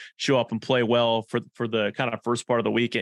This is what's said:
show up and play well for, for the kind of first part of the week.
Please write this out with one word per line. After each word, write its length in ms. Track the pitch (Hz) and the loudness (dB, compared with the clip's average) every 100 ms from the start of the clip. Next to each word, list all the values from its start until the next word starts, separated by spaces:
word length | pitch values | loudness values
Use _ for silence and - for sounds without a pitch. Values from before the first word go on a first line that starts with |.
| - - | -20 -6
show 200 | - 135 | 0 2
up 140 | 113 | 0
and 100 | 110 | -4
play 220 | - 127 | 0 2
well 380 | 113 120 117 113 | 4 4 4 0
for, 180 | 107 120 - | -2 -6 -6
for 160 | - 117 | -6 -4
the 240 | 110 104 107 | 0 -2 -2
kind 180 | 131 | -4
of 60 | 113 | -4
first 220 | - 120 - | -2 -2 0
part 140 | 120 | 0
of 60 | 104 | 2
the 60 | |
week. 300 | 110 120 113 | 0 0 -2